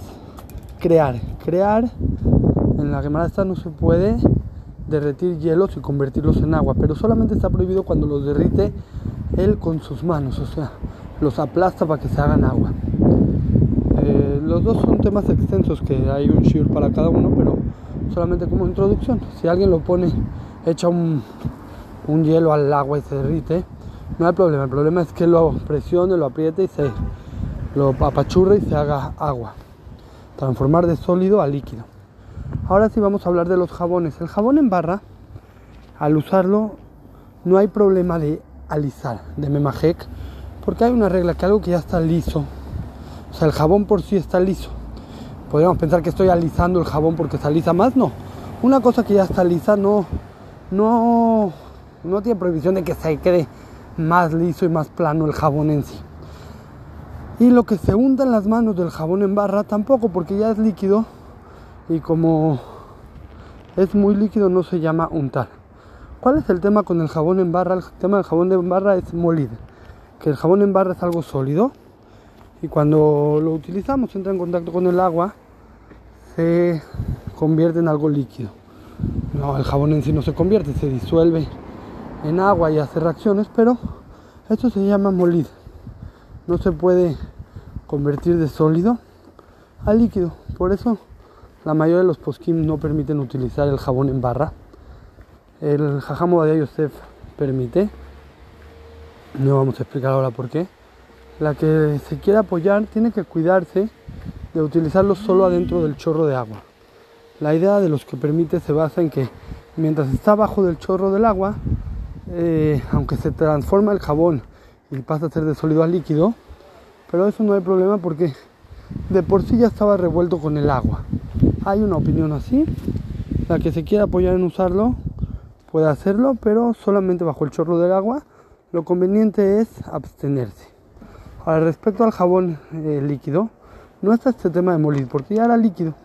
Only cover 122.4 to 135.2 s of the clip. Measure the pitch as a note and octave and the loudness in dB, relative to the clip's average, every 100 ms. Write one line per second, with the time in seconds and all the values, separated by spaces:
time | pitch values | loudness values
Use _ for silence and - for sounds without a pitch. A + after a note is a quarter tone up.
122.4 | - C4 D#4+ - - - - - - - | -2 0 0 -2 -6 -6 -8 -10 -6 -4
123.4 | - E3 D#3+ D3 D#3 G#3 G3 F3 F3+ F#3 | -2 0 0 -4 0 2 2 2 2 2
124.4 | F3+ - F#3 F#3 A#3 B3+ - - - - | 0 0 0 2 0 -2 -8 -8 -10 -10
125.4 | - - _ D#3+ D#3 C#3+ F#3+ G3+ C4 B3 | -16 -20 _ 0 2 2 0 2 2 2
126.4 | G#3+ G#3+ A#3+ A3 - G3+ F#3 F3+ E3+ - | 2 2 2 0 0 2 2 0 -2 -2
127.4 | D3+ - D#3+ E3+ F3 F#3+ G3+ C#4 - _ | -4 -2 0 2 2 2 0 -4 -8 _
128.4 | - _ _ E3+ D#3 F3 F#3 G#3 A3 G3+ | -20 _ _ -6 -2 0 2 2 2 2
129.4 | G3 G#3 A3 - - D#3+ - - C#3+ C#3 | 2 2 0 -4 -10 -10 -10 -8 -4 -2
130.4 | A2 - - _ _ - - - - - | -4 -10 -20 _ _ -20 -20 -20 -20 -12
131.4 | - D#3+ D#3+ D#3 - F#3+ A3+ - F3+ F3+ | -2 2 2 0 -2 2 0 2 2 2
132.4 | F3+ D3+ - D#3+ D#3 D3 C#3+ C#3 D3 D3 | 2 -4 -10 -8 -4 -2 -2 -4 -2 -2
133.4 | A3 _ - - - - F#3+ A#3 C4+ A#3+ | -2 _ -20 -20 -20 -4 0 2 2 -2
134.4 | F#3 E3 F#3 E3+ D3+ C#3+ B2+ D3 | -2 0 0 2 0 0 -2 -6